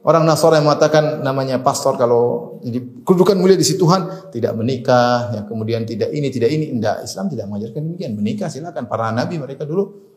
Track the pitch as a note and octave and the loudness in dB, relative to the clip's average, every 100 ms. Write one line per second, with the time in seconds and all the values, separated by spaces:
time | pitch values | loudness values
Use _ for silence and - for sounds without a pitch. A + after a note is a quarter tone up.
0 | - D#3+ D#3+ D#3 E3 D#3 D3 D3+ D3+ D#3 | 2 4 4 4 6 6 4 4 4 4
1 | D3+ D3+ C3+ C3+ C3 B2+ C#3 C3 C3+ B2 | 2 0 -2 -2 -2 0 0 0 0 2
2 | A#2+ A#2+ A#2+ A#2+ - - B2+ A#2+ - - | 2 4 2 -2 -8 -12 -8 -6 -8 -4
3 | - F3+ F#3 F#3+ F#3 F3+ D#3 - E3 F#3+ | 2 4 4 4 4 4 2 2 2 2
4 | - - - A#2 - A2+ A#2 A#2+ C3 B2 | 0 -10 -12 -4 -4 -2 -4 -2 2 4
5 | B2 B2 A2 G#2+ G#2 A2+ G#2+ A2+ A2+ G#2+ | 4 0 -2 -6 -8 -6 -4 -4 -4 -4
6 | A2+ D3+ C#3 B2 A#2 D#3 D3+ A#2+ G#2+ - | -4 -2 -4 0 0 0 -2 -2 -2 -4
7 | - - F#3+ A#2+ G2 G#2 A2+ D3+ D#3 F3 | -6 -8 -6 -6 -8 -8 -8 -8 -8 -8
8 | D#3+ G#2+ G#3 G#3 F3 - E3+ D3+ A#2+ - | -8 -4 -4 -4 -6 -8 -10 -10 -6 -4
9 | A2+ A#2 E3+ E3+ C3 C3+ D3+ F#3 G3+ - | -2 -2 -2 -4 -8 -10 -6 -4 -4 -8
10 | - | -20